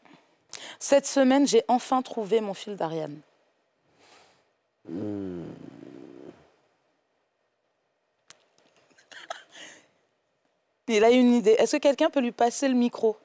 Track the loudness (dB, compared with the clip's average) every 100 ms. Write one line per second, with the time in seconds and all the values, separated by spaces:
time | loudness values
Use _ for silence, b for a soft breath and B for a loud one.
0 | _ -20 _ _ _ B B B 0 2
1 | 2 2 2 4 4 2 2 -2 0 -4
2 | -4 -8 -2 -2 -2 -8 -12 -8 -6 -6
3 | -8 -12 -20 _ _ _ _ _ _ _
4 | b b b b _ _ _ _ -16 -12
5 | -10 -10 -10 -12 -14 -16 -20 -20 -20 -20
6 | -20 -20 -20 -20 _ _ _ _ _ _
7 | _ _ _ _ _ _ _ _ _ _
8 | _ _ _ -20 _ _ _ _ _ _
9 | _ -20 -18 -18 -18 B B B B _
10 | _ _ _ _ _ _ _ _ -2 2
11 | 4 6 4 4 4 4 2 2 2 2
12 | 0 0 -2 0 -2 0 0 0 0 0
13 | -2 -4